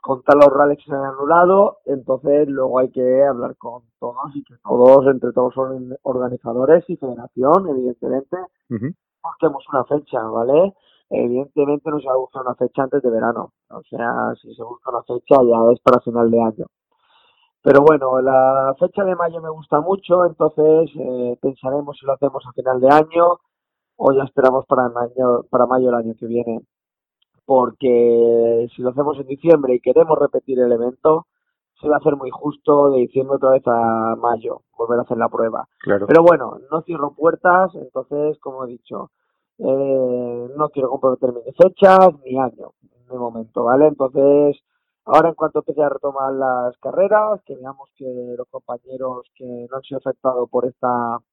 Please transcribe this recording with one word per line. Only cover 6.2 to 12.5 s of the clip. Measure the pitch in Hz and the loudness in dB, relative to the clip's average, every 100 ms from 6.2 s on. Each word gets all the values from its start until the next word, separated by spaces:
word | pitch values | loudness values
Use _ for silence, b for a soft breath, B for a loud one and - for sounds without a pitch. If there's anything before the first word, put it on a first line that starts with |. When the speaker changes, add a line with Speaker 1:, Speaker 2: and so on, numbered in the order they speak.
| 123 127 123 120 131 170 - | -6 -8 -8 -2 2 2 2
Speaker 1:
y | 214 | -10
federación, | 135 120 120 - 131 180 185 | -10 -12 -14 -4 0 2 0
evidentemente, | 135 123 120 131 131 139 180 185 _ _ | -4 -6 -6 -6 -6 -6 -14 -14 _ _
Speaker 2:
Ujú. | 117 123 - _ _ | -8 -8 -12 _ _
Speaker 1:
busquemos | 170 - 160 135 - | -16 -4 -4 -4 -6
una | 139 | -6
fecha, | 120 147 147 127 | -2 -6 -4 -8
¿vale? | 110 113 120 147 196 _ _ _ _ | -6 -4 0 2 0 _ _ _ _
Evidentemente | - 120 123 143 156 143 147 156 | -6 -4 -4 -4 -4 -2 -2 -4
no | 151 | -8
se | 135 | -4
va | |
a | 131 | -4
buscar | 131 135 | -4 -10
una | 127 | -10